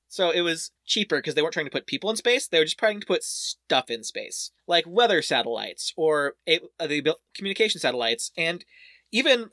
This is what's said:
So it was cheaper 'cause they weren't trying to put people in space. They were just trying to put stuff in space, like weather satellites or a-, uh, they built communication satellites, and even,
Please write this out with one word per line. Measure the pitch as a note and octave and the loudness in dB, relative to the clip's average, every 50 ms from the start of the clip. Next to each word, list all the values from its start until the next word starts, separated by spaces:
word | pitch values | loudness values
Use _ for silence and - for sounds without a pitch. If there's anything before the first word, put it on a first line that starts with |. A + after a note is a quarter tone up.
| _ | _
So | _ - - F#3 E3+ | _ -4 0 0 2
it | E3 F3 F3 | 2 2 0
was | E3+ E3 D#3+ - - - _ _ | 0 -2 -2 -6 -10 -14 _ _
cheaper | - - A3 G3+ - D#3+ C#3 | -2 -2 -2 0 0 0 -2
'cause | - D#3 C#3 | -2 0 0
they | D3+ D3+ | 2 2
weren't | D#3+ - | 2 0
trying | F3 D3+ | -2 -4
to | C3+ - | -4 -4
put | D3+ - - | -6 -4 -4
people | C#3+ C3+ - G#3 | -6 -4 -2 -2
in | A3+ | -4
space. | G#3+ - A#3+ B3 C#4 - | 0 2 2 2 2 0
They | - - E3 | 2 2 2
were | D#3 | 2
just | D#3 - - | 2 2 0
trying | A#3 G#3+ G#3 G#3 | 0 0 0 0
to | - | -2
put | - F3+ D#3 - | -2 -2 -2 -2
stuff | - - - - - - - _ - D3+ C3 - - | -4 -8 -6 -6 -8 -8 -10 _ 0 0 0 2 0
in | A#2 A2 G#2+ | -6 -8 -8
space, | - - A2 G#2+ - - - - - - _ _ - | -10 -10 -10 -10 -10 -10 -10 -10 -12 -14 _ _ 2
like | F3 E3+ E3 | 2 2 2
weather | E3+ F3 A3+ A#3+ A3 F#3+ D#3 - | 2 2 4 4 6 4 2 2
satellites | - D3 B2 A2+ A#2 A#2 G#2+ G#2 G2 - - - - - | 2 2 0 0 0 -4 -6 -6 -8 -10 -8 -8 -8 -4
or | - D#3+ D#3 D3+ D3 C#3+ C#3 - _ _ E3+ | 0 2 2 4 2 2 -2 -4 _ _ 2
a-, | D#3+ E3+ D#3+ - _ - | 2 2 0 -4 _ -8
uh, | E3 | -4
they | D3 D3 D3 | -2 -2 0
built | C3+ D3+ D#3+ - _ _ - | 0 0 -2 -2 _ _ -14
communication | - G3 G3 G3+ - A3 G#3+ - E3+ | -10 -8 -6 -2 0 0 0 0 0
satellites, | - C3 B2 B2 A#2 A2+ A#2+ - - - - | -2 -2 0 0 0 -2 -2 -2 -4 -8 -6
and | F3 E3 E3 F3 F3 - _ _ - - - - _ _ _ | -4 -4 -4 -4 -6 -10 _ _ -20 -20 -20 -20 _ _ _
even, | - A3+ C#4 D#4 C4 A#3+ A3+ G3+ | -2 0 2 4 2 2 0 -4